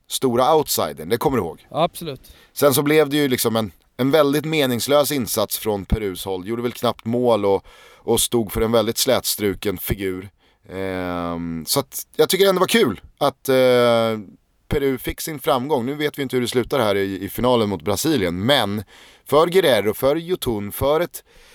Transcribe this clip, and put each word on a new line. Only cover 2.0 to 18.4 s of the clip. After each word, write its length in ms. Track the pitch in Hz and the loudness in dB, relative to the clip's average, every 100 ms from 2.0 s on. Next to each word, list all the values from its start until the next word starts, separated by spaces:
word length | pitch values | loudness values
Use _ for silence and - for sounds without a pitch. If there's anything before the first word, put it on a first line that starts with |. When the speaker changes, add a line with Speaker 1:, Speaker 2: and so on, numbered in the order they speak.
| 165 127 - - _ | -14 -14 -18 -20 _
Speaker 1:
Sen 220 | - 147 | 0 2
så 80 | 131 | 4
blev 260 | 147 156 147 | 4 4 4
det 80 | 147 | 2
ju 120 | 143 | 0
liksom 280 | 123 117 113 | 2 0 0
en, 160 | 104 - _ - | -4 -8 _ -4
en 140 | 131 | 2
väldigt 340 | 156 143 147 | 4 4 2
meningslös 680 | 151 160 131 120 135 143 135 | 0 0 0 0 2 2 2
insats 460 | 147 104 110 101 - | -2 -4 -2 -2 -4
från 260 | 110 101 | -4 -4
Perus 400 | 90 110 101 90 | -2 -4 -4 -6
håll. 220 | 98 92 92 | -8 -8 -6
Gjorde 140 | 117 | -4
väl 100 | 120 | -6
knappt 320 | - 120 - | -2 -4 -2
mål 400 | 113 120 123 110 | -4 0 2 2
och, 200 | 101 95 - - - - | 2 0 -2 -20 -20 -10
och 160 | - 113 | -2 0
stod 320 | - 120 101 | 0 -2 -2
för 80 | 110 | -2
en 120 | 110 | 2
väldigt 260 | 117 107 - | 2 2 0
slätstruken 800 | 131 110 - - 104 92 104 92 | 0 0 0 -2 -2 -2 -4 -6
figur. 500 | - 98 95 92 101 _ _ _ - | -6 -6 -6 -6 -12 _ _ _ -14
Ehm, 920 | 95 95 92 90 87 87 85 85 82 76 | -8 -6 -6 -4 -4 -4 -6 -6 -8 -4
så 140 | 139 | -4
att 260 | - - - - | -4 -8 -8 0
jag 120 | 151 | 2
tycker 160 | 170 196 | 4 4
ändå 100 | 180 | 4
det 20 | |
var 240 | 175 226 | 4 4
kul 160 | 165 - - - | 2 -2 -10 -4
att, 300 | 143 - - | -2 -2 0
eh, 800 | 131 127 123 120 117 113 110 92 - _ _ - | 4 4 6 4 4 2 -2 -8 -20 _ _ -4
Peru 300 | 151 139 131 | -2 0 -2
fick 220 | - - | -6 -8
sin 180 | - 151 | -8 -6
framgång. 480 | - 135 135 143 117 | 0 0 0 -2 -2
Nu 80 | |
vet 240 | 147 147 - | -4 -4 -4
vi 40 | |
inte 140 | 131 131 | -2 -2
hur 40 | |
det 80 | 117 | 0
slutar 300 | 127 110 143 | 0 0 0
här 140 | 107 | 2
i, 300 | 98 98 95 | 2 0 -4
i 40 | 98 | -8
finalen 400 | - 123 120 104 | -2 2 2 2
mot 140 | 95 | -2
Brasilien, 640 | 104 98 160 143 87 87 | -4 -2 0 0 0 -2